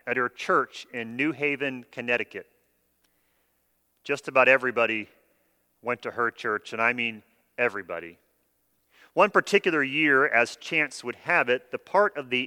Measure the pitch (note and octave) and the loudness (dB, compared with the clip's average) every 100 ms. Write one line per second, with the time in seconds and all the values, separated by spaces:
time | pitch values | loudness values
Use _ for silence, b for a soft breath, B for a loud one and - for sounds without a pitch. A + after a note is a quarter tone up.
0 | - B2 B2 - - F3+ B2+ - - B2 | -6 -2 -2 -6 -2 0 0 -8 -14 -12
1 | A2+ A#2 D3 C3+ D3 C#3 C#3 B2+ A#2 - | -10 -4 -4 -2 -4 -2 -6 -8 -14 -12
2 | A#2+ A#2+ G#2+ G2+ - _ _ _ _ _ | -4 -2 -2 -10 -16 _ _ _ _ _
3 | _ _ _ _ _ _ _ _ _ _ | _ _ _ _ _ _ _ _ _ _
4 | - C#3+ - C3 B2 C3 B2+ A#2 A2+ A2 | -6 -4 0 4 6 6 4 0 0 0
5 | G#2 _ _ _ _ _ _ _ A2+ A#2+ | -6 _ _ _ _ _ _ _ -8 -6
6 | A#2+ G#2+ A#2 - A#2 G#2+ - A2+ A#2 B2 | -6 -2 -2 -2 -4 -4 -4 -2 0 0
7 | A#2 A2 _ _ _ - B2 G2+ F2 E2+ | -6 -8 _ _ _ -2 -2 -2 -10 -10
8 | E2+ E2+ _ _ _ _ _ _ _ b | -10 -20 _ _ _ _ _ _ _ b
9 | b - G3+ G3 - G3 F#3+ D#3+ C3+ C#3 | b 0 2 2 2 0 2 0 0 0
10 | D#3 C3+ D3 A#2 A#2 - - D#3+ D3 - | 4 4 4 2 0 -2 -6 -4 -4 -6
11 | A#2+ A#2 - E3+ B2+ B2 - B2 - F#3 | -10 -10 -2 0 2 0 -2 -12 -2 2
12 | G3+ D3+ C3 B2 | 2 0 -6 -4